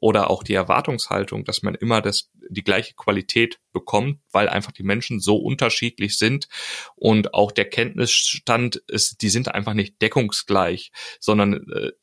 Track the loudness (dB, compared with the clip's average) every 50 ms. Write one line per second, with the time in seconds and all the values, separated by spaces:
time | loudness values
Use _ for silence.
0 | 2 4 4 4 4 2 0 -2 -2 -2 0 0 2 2 2 0 0 0 -4 -4
1 | -4 -4 -2 -4 -4 -4 -6 -8 -6 -6 -6 -4 -4 -4 -4 -2 0 0 2 2
2 | 2 0 -2 -4 -6 _ _ _ -18 -12 -10 -6 0 0 2 0 0 -4 -10 -8
3 | -2 0 0 0 0 0 2 2 2 0 0 -8 _ _ -8 -8 -6 0 0 0
4 | 0 0 -4 -6 _ _ 0 2 2 2 0 -2 -4 -4 -10 -8 -4 -2 -2 -2
5 | -2 -4 -6 -4 2 2 2 2 2 -2 -2 0 0 0 0 0 -2 -4 -4 -2
6 | -4 -2 -2 2 2 2 2 0 -4 -8 -12 -12 -12 -10 -10 -12 -14 -16 -8 0
7 | 2 4 4 4 2 2 2 2 2 2 2 -2 -2 0 0 -2 -2 -2 0 -2
8 | 0 2 2 2 2 0 -2 -4 -2 0 0 2 0 -2 -4 -8 _ -6 -2 -2
9 | -2 -2 -2 -2 -2 0 0 0 -2 -2 -4 -4 -2 -2 0 0 -2 -2 -2 -2
10 | 0 0 2 2 0 0 -2 -4 -2 0 2 2 2 2 0 -4 -8 -14 -16 -16
11 | -16 -16 -16 -6 0 2 4 4 4 4 2 0 -4 -8 -8 -6 -6 -6 -8 _